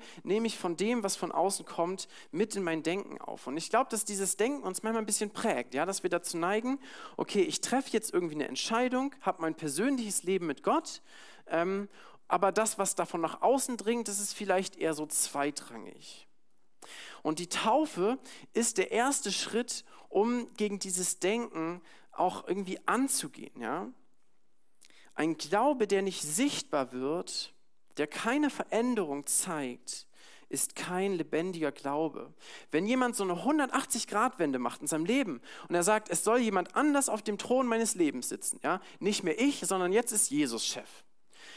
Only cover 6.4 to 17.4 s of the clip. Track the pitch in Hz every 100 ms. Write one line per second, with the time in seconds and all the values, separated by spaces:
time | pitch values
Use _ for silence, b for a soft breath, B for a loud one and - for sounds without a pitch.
6.4 | 175 214 247 277 B B B - - 202
7.4 | 160 - - 170 - 220 - 175 170 151
8.4 | - 131 - 226 254 254 277 - 190 185
9.4 | 160 156 156 139 254 262 214 - 175 190
10.4 | 170 131 196 294 - - B B B B
11.4 | - 165 180 196 202 B B B - 180
12.4 | 196 190 220 - 190 - 165 175 160 -
13.4 | 196 262 262 233 214 240 214 202 202 -
14.4 | 196 185 190 - 160 151 151 - - 143
15.4 | 143 143 - 117 98 - - - - -
16.4 | - - - - B B B B 156 160